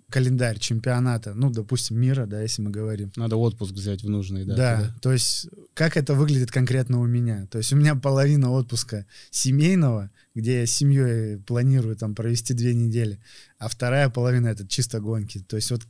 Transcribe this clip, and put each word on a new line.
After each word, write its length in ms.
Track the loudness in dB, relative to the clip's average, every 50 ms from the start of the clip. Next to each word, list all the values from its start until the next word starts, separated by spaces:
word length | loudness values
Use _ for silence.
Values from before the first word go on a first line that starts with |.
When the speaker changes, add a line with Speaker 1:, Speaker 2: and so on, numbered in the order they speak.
| _ -4
Speaker 1:
календарь 520 | 0 0 2 2 2 2 0 0 -2 -2
чемпионата, 720 | -4 -2 -2 -2 0 0 0 0 0 0 0 -2 -4 -8 -4
ну, 160 | 0 0 0
допустим, 480 | 0 -2 -4 -2 -2 -2 -2 -2 0 2
мира, 280 | 2 2 2 0 -2
да, 140 | -4 -4 -6
если 220 | -4 -4 -4 -4
мы 80 | -4 -4
говорим. 400 | -4 -4 -4 -4 -4 -4 -6 -8 -6
Speaker 2:
Надо 180 | -4 -2 0 2
отпуск 360 | 2 2 2 0 -2 -8 -8
взять 320 | -6 -6 -4 -4 -4 -4 -4
в 40 | -2
нужные 360 | -2 -2 -2 -4 -6 -6 -4
даты, 120 | -2 0
Speaker 1:
Да, 200 | 2 2 2 2
Speaker 2:
да? 180 | 2 0 -2 -4 -2
Speaker 1:
то 100 | 0 0
есть 360 | 2 2 2 0 -2 -4 -8 -12 -16 -20 -20 _ -2
как 220 | 0 0 2 2
это 180 | 0 0 2 2
выглядит 380 | 2 4 4 2 2 0 0
конкретно 480 | 0 0 0 2 0 0 0 0 0 0
у 60 | 0
меня? 420 | 0 0 0 0 -2 -2 -4 -8 -8
То 80 | -6 -4
есть 140 | -2 2
у 40 | 4
меня 200 | 4 4 4 4
половина 560 | 2 0 2 2 4 4 4 4 4 4 4
отпуска 520 | 2 0 0 -2 -4 -6 -4 -4 -6 -8 -8 _ -18 -20 -18 -8
семейного, 840 | -4 -2 0 2 2 4 4 4 4 4 4 2 2 0 -4 -8 _ _ _ _ -8
где 240 | -4 -2 0 0 0
я 60 | 0
с 40 | 0
семьей 680 | 0 2 4 4 4 4 4 2 0 0 -2 -4 -6 -8
планирую 560 | -6 -4 -2 2 2 4 4 4 2 0 -4
там 180 | -4 -6 -6 -4
провести 400 | -4 -2 -2 -2 -2 -2 -2 -2
две 180 | 0 2 2
недели, 460 | 2 2 0 0 0 0 -2 -2 -4 -8 -16 -20 -20 -20 -20 _ _ -12
а 100 | -10 -10
вторая 400 | -6 -4 -2 0 2 2 2 2
половина — 360 | 2 0 0 2 2 2 2 0
это 160 | -2 -4 -6 -6
чисто 320 | -4 -2 -2 -2 -4 -6
гонки. 400 | -4 -4 -4 -4 -4 -6 -10 -12
То 160 | -10 -6 -6
есть 160 | -4 -2 -2
вот 100 | -4 -6 -6